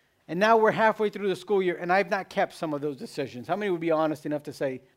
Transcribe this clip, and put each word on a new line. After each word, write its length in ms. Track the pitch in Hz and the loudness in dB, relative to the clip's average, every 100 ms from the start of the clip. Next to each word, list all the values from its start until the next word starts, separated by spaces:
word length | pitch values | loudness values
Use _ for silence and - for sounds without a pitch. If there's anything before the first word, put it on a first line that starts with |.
| _ _ - | _ _ -8
and 120 | 165 | 0
now 180 | 214 226 | 4 6
we're 140 | 220 | 4
halfway 400 | 170 220 214 214 | 4 2 2 -2
through 160 | 202 202 | -2 -4
the 80 | 170 | -4
school 260 | - 202 | 0 0
year, 160 | 185 170 | 2 -2
and 140 | 175 | 0
I've 160 | 185 185 | 2 2
not 180 | 202 180 | -2 -4
kept 280 | - 180 - | -2 -2 -2
some 180 | 165 | -6
of 80 | 147 | -4
those 160 | 147 139 | -4 -8
decisions. 500 | 233 - 135 120 117 | -10 -8 -8 -8 -6
How 80 | 185 | -4
many 140 | 208 | -2
would 120 | 175 | -2
be 100 | 165 | 0
honest 340 | 156 160 151 151 | 2 2 -2 -4
enough 160 | 147 | -6
to 100 | 147 | -6
say, 280 | 135 143 127 - | -6 -6 -6 -12